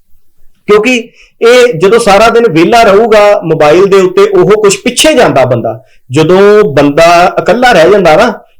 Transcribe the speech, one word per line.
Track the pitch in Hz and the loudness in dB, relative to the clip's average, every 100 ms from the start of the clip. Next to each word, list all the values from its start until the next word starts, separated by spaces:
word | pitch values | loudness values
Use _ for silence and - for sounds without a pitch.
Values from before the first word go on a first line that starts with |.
| _ - - _ - _ - | _ -20 -20 _ -20 _ -2
ਕਿਉਂਕਿ | 208 240 247 240 _ _ _ | 0 0 -4 -6 _ _ _
ਇਹ | 233 247 240 156 | 0 2 0 0
ਜਦੋਂ | 190 226 | 0 0
ਸਾਰਾ | 208 196 233 | 0 2 2
ਦਿਨ | 233 233 | 0 0
ਵਿਹਲਾ | 160 175 233 | 0 0 2
ਰਹੂਗਾ | 226 196 226 214 208 202 | 2 0 0 2 2 0
ਮੋਬਾਈਲ | 165 156 151 170 196 | -2 -2 0 2 2
ਦੇ | 196 | 0
ਉੱਤੇ, | 180 196 | 0 0
ਉਹ | 202 190 180 | 0 0 0
ਕੁਛ | 214 202 - | 0 0 -2
ਪਿੱਛੇ | 247 240 311 | -6 -4 -2
ਜਾਂਦਾ | 262 175 135 | 0 0 0
ਬੰਦਾ। | 123 120 113 110 _ _ - | -2 -2 -6 -10 _ _ -8
ਜਦੋਂ | 135 156 185 202 214 | -4 0 2 2 2
ਬੰਦਾ | 202 139 143 143 170 170 180 175 | 0 0 -2 0 0 2 0 -2
ਇਕੱਲਾ | 165 233 247 | -4 -2 0
ਰਹਿ | 190 165 | 0 0
ਜਾਂਦਾ | 202 170 160 | 0 0 0
ਨਾ, | 240 - _ _ | 0 -4 _ _